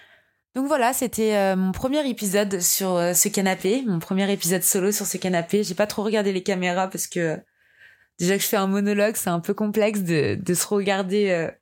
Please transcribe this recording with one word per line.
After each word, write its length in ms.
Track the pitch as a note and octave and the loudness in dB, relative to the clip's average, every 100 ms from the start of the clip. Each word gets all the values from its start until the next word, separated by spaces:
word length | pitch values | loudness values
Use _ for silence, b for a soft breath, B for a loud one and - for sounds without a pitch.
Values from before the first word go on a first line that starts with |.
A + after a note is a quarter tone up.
| B B B B _ B3+ | B B B B _ -4
Donc 120 | C#4 | 0
voilà, 260 | D4+ A#3 | 2 2
c'était, 420 | C4 B3 - A3 G#3 | 2 -2 0 2 2
euh, 220 | G3 F#3+ | 2 2
mon 160 | F#3+ | 0
premier 340 | F#3 C4 D4 C#4+ | 0 -2 0 -2
épisode 520 | A#3 G3+ G3 G#3 F#3+ | -2 -2 0 0 0
sur, 300 | F3 - F#3+ | 0 0 0
euh, 220 | F3 F3 | 2 2
ce 140 | E3+ G#3 | 2 0
canapé, 560 | G#3 F#3+ F#3 F#3+ B3 B3 | 0 0 0 0 0 0
mon 140 | E3+ | -2
premier 320 | - F#3+ G3 | -2 0 0
épisode 320 | G3 E3+ F#3 | 0 0 0
solo 300 | F3+ G3 F#3 | 0 0 0
sur 120 | G#3 G3 | -2 -4
ce 120 | F#3 | -4
canapé. 480 | F#3 F3 E3 G3+ G3+ | -2 -2 0 0 0
J'ai 100 | F3 | -2
pas 120 | G#3 | -2
trop 160 | - | -2
regardé 280 | G#3 A3 G3+ | -2 0 0
les 100 | F#3 | 0
caméras 460 | F3+ F#3 F3+ F3 F#3+ | -2 0 0 0 -2
parce 200 | - - | -4 -6
que, 120 | F3+ | -2
euh, 180 | E3 D#3+ b b b b b b b - | -2 -2 b b b b b b b -4
déjà 200 | F3 G3 | 0 0
que 60 | |
je 40 | - | 0
fais 80 | G#3+ | 0
un 120 | F#3+ | 2
monologue, 500 | G3 G3+ G3+ G#3 - | 2 2 2 2 0
c'est 120 | - | -2
un 120 | E3+ | -2
peu 120 | E3+ | -2
complexe 480 | G3+ G#3+ G#3 G#3 G#3 | -2 -2 2 2 2
de, 320 | F3+ E3 A#2 G2+ | 0 2 2 0
de 120 | - | -2
se 140 | F3 - | -2 0
regarder, 640 | G3+ G3 G3 F#3+ G#3 G3+ | 0 0 0 0 0 2
euh, 200 | F3 D#3+ - | 0 -2 -8